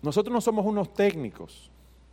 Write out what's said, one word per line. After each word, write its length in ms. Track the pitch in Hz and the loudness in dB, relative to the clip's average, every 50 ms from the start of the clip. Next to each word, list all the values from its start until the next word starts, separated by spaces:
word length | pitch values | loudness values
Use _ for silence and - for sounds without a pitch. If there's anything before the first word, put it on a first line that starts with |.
Nosotros 320 | - 147 143 202 208 233 240 | -4 0 0 0 0 2 0
no 60 | 233 | 0
somos 260 | - 240 220 214 190 | 2 2 0 2 0
unos 280 | 208 214 208 190 - - | 0 0 0 -2 -4 0
técnicos, 760 | - 202 202 175 160 135 107 - - 82 - - - - - - - - - - _ - - | 2 2 2 2 0 -8 -8 -10 -12 -18 -18 -18 -20 -20 -20 -20 -20 -20 -20 -20 _ -20 -20